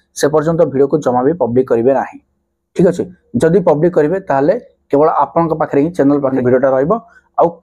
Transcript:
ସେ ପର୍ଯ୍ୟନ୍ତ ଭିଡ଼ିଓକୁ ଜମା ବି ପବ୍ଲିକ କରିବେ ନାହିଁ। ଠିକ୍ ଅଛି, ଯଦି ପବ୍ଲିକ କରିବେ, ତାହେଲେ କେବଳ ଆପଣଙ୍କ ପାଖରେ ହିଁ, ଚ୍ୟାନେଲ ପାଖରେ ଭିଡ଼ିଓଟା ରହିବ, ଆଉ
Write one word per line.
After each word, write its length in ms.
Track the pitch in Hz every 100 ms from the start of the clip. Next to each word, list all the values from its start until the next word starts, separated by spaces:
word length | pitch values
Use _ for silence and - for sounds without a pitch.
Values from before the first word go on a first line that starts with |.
| _
ସେ 140 | - 147
ପର୍ଯ୍ୟନ୍ତ 340 | 156 151 165 156
ଭିଡ଼ିଓକୁ 320 | 131 139 156
ଜମା 260 | 135 123
ବି 100 | 131
ପବ୍ଲିକ 320 | 175 117 123 131
କରିବେ 240 | 117 120
ନାହିଁ। 260 | 131 101 - _ _ _ _ _ -
ଠିକ୍ 120 | 175
ଅଛି, 160 | 180 95 - _ 123
ଯଦି 240 | 160 190
ପବ୍ଲିକ 340 | 175 147 175
କରିବେ, 260 | 170 151 190
ତାହେଲେ 400 | 190 135 151 233 - _ _
କେବଳ 200 | 139 156
ଆପଣଙ୍କ 440 | 147 139 170 170
ପାଖରେ 280 | 156 123 143
ହିଁ, 80 | 156
ଚ୍ୟାନେଲ 300 | 175 139 143
ପାଖରେ 220 | 135 131
ଭିଡ଼ିଓଟା 280 | 123 127 135
ରହିବ, 240 | 131 147 226 - _ _ -
ଆଉ 80 | 170 -